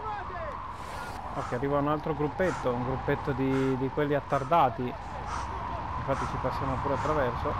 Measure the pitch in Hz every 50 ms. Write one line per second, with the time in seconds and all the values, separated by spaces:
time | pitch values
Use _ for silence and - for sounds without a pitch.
0 | - 427 427 349 359 370 370 698 640 587 508 - - - - - - - - -
1 | - - - - - - - 143 131 - 131 120 139 139 143 143 143 147 151 151
2 | - 160 151 139 151 143 - - 185 175 131 131 127 127 120 123 123 127 131 123
3 | - - 143 - - 147 135 131 135 135 135 135 135 135 131 127 135 131 - 151
4 | 151 143 147 139 135 - 143 135 135 131 170 170 143 127 107 - 123 123 - -
5 | - - - - - - - - - - - - - - - - - - - -
6 | - 135 135 - - - - 131 - 127 117 - 139 135 131 120 - 139 139 123
7 | - 143 156 151 131 120 120 - - 147 147